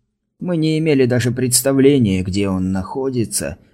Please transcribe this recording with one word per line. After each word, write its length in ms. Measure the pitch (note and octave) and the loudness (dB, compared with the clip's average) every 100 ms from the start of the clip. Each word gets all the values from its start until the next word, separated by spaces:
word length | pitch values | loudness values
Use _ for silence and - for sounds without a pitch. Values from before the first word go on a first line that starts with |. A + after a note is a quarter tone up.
| _ _ _ _ | _ _ _ _
Мы 160 | F3 E3+ | -6 -2
не 220 | D#3 D#3 | 0 0
имели 300 | D#3+ C#3 B2+ | 2 2 4
даже 240 | B2 B2 | 2 0
представления, 880 | B2 B2+ B2 C#3 C3+ C3+ C#3+ G#2+ F#2 | -2 -2 0 0 4 4 4 2 0
где 260 | F#2+ G2 G2 | -2 -2 -2
он 240 | F#2 F#2 | -2 -2
находится 840 | F#2+ F#2 C3+ C3+ B2 G#2 - C#2+ - _ | -4 -6 -6 -4 -4 -4 -4 -8 -10 _